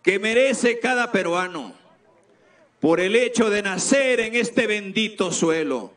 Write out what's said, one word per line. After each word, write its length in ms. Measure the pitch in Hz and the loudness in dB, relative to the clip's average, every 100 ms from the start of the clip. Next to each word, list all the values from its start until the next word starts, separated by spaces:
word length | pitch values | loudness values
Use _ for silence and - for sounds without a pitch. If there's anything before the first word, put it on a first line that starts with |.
que 180 | 175 196 | -2 0
merece 600 | 220 233 269 240 240 233 | 0 2 2 2 0 0
cada 320 | 254 247 233 | 0 0 0
peruano 640 | 196 175 175 180 165 107 - _ _ _ _ _ _ _ _ _ _ | -2 0 -2 -2 -6 -12 -16 _ _ _ _ _ _ _ _ _ _
por 220 | 151 165 | 2 2
el 160 | 185 233 | 2 2
hecho 320 | 240 233 220 | 2 2 0
de 120 | 208 | 0
nacer 600 | 202 180 - 277 262 233 | -2 -4 0 2 2 0
en 160 | 220 240 | 0 -2
este 300 | 233 - 220 | 0 0 0
bendito 680 | 208 196 220 214 214 185 | -2 -2 -2 -2 -2 -4
suelo. 600 | 147 165 160 151 123 95 | 0 0 0 -2 -4 -6